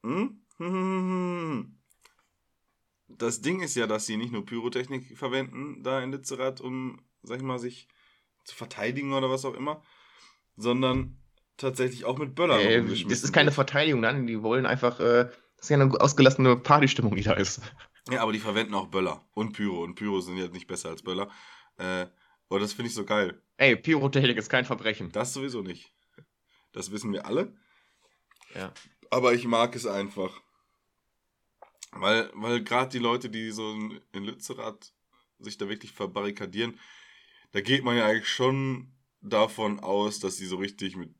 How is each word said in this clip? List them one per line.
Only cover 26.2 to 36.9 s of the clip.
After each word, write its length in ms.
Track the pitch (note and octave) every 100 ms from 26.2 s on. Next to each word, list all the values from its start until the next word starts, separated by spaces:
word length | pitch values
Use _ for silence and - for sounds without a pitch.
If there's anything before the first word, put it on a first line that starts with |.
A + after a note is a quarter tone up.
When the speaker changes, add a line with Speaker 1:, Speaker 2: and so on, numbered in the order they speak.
| _ _ _ _ _
Speaker 1:
Das 180 | - F#2
wissen 240 | G#2 G#2+
wir 100 | G2
alle. 320 | - C3 G3+ - _ _ _ _ _ _ _ _ _
Speaker 2:
Ja. 200 | - F#2+ - - _ -
Speaker 1:
Aber 220 | B2+ B2
ich 140 | A#2+ A#2+
mag 280 | A#2 A#2+
es 120 | A#2+ A2+
einfach. 560 | G2 G2+ G2+ F#2 - _ _ _ _ _ _ _ _ _ _ _ _ - _ - G2
Weil, 320 | F#2+ A2+ G#2
weil 280 | - A2+ A#2+
grad 300 | G#2 A#2+ C3
die 60 | C3
Leute, 320 | A#2+ B2 B2
die 200 | A2 A2+
so 200 | G#2+ G#2+
in, 280 | G#2+ G#2+ - _
in 120 | G2
Lützerath 680 | G2+ C3 - B2+ A2+ G#2+ - _ _ _ _ _
sich 180 | G#2+ G2+
da 100 | G2+
wirklich 220 | G#2+ -
verbarrikadieren, 840 | - G2 G2+ G2+ G2+ G2 G2 A#2 - -